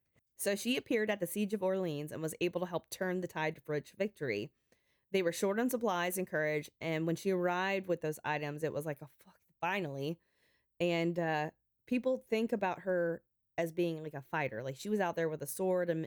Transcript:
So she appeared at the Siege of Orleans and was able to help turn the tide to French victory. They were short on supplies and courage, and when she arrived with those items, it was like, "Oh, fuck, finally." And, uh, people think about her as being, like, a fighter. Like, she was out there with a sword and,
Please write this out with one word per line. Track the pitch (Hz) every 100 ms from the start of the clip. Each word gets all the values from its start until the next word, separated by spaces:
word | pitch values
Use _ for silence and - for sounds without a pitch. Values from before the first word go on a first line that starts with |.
| _ _ _ -
So | 202 202
she | 233 262
appeared | - 240 214
at | 202
the | 170
Siege | 202 208 208
of |
Orleans | 185 190 185 143 151
and | -
was | 160 -
able | 175 175
to | 175
help | 170 -
turn | - 185 180
the | 175
tide | 165 156 156
to |
French | - 151 - -
victory. | 208 - 139 101 120 - _ _ _ _ _
They | 190
were | 170
short | 170 196 208
on | 247
supplies | 247 226 175 175 185
and | 185
courage, | 170 151 151 147 -
and | 165 160 165
when | 165
she | 196
arrived | 185 175 175 190 196 190
with | 170
those | 156 156
items, | - 151 147 147
it | 156
was | - 156
like, | 143
"Oh, | 147 _
fuck, | - _ _ _
finally." | 165 196 160 139 139 165 _ _ _ _ _ _
And, | 175 170 170 175
uh, | 165 156 156 - _ _ -
people | 247 254 262 -
think | 220 226
about | 226 196 175
her | 190 180 170 165 - _ _ -
as | 170
being, | 160 175 160
like, | 156
a | 143 131
fighter. | 160 135 110
Like, | 131 135
she | 202
was | 214
out | 180 170
there | 165
with | 156
a | 139
sword | - 190 180 175
and, | 160